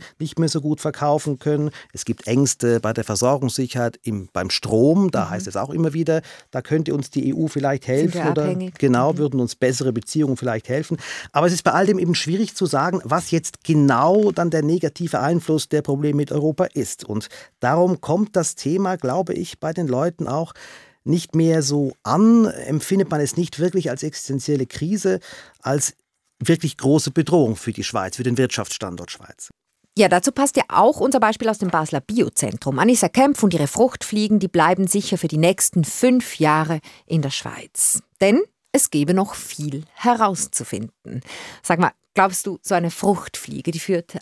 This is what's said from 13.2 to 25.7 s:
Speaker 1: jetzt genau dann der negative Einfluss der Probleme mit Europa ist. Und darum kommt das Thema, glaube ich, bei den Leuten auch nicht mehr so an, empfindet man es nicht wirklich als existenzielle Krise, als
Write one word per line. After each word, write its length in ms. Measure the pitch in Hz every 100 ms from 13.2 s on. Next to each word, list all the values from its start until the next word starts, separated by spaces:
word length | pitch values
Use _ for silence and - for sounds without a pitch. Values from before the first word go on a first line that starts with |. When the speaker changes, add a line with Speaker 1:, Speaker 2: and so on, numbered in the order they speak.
| -
Speaker 1:
jetzt 320 | 165 - -
genau 680 | - 151 139 120 156 208 208
dann 180 | 175 175
der 120 | 160
negative 580 | 147 175 160 - 170 120
Einfluss 480 | 143 170 160 156 -
der 140 | 151
Probleme 340 | 147 139 147 143
mit 160 | 143
Europa 320 | 147 156 151
ist. 400 | 185 143 107 -
Und 240 | - 104 - - - -
darum 400 | 123 160 180 170
kommt 340 | - 175 208
das 220 | 180 160 -
Thema, 400 | 139 185 190 185
glaube 360 | 127 156 180
ich, 280 | 175 180 -
bei 120 | 156
den 140 | 165 156
Leuten 400 | 123 170 - 143
auch 280 | 147 165 - - - - _
nicht 320 | - 165 - 160
mehr 260 | 165 160
so 300 | 135 147 139 -
an, 440 | - 156 220 233 214
empfindet 640 | - - 151 - 196 190
man 80 | 156
es 160 | 143 -
nicht 240 | 175 -
wirklich 300 | 175 190 151
als 120 | 127
existenzielle 640 | 151 - - 135 - 147 123
Krise, 540 | - 160 202 190 185 - - - _
als 320 | -